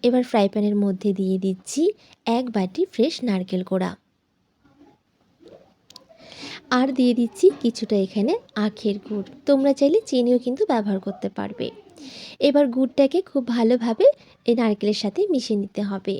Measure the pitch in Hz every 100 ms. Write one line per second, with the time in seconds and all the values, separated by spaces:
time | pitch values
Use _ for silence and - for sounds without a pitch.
0 | 247 254 247 226 196 208 208 208 202 185
1 | 208 196 185 190 190 185 - 269 349 -
2 | _ _ - 233 254 214 185 - 381 -
3 | 269 - 247 190 185 185 180 190 180 185
4 | _ _ _ _ _ _ _ _ - _
5 | _ _ _ _ - - _ _ _ -
6 | _ - - - 285 - - 254 269 262
7 | 247 240 233 - 381 285 233 - 214 208
8 | 190 214 220 453 - 220 208 208 214 202
9 | - 208 196 - - 277 277 277 277 403
10 | - 254 240 247 247 262 415 240 208 190
11 | 196 190 196 - 202 208 - - - -
12 | 269 - - - 285 285 285 247 262 -
13 | 277 339 - 277 240 240 226 247 233 220
14 | 480 - - _ - 233 226 208 208 208
15 | 208 320 403 285 240 208 196 - 208 196
16 | 190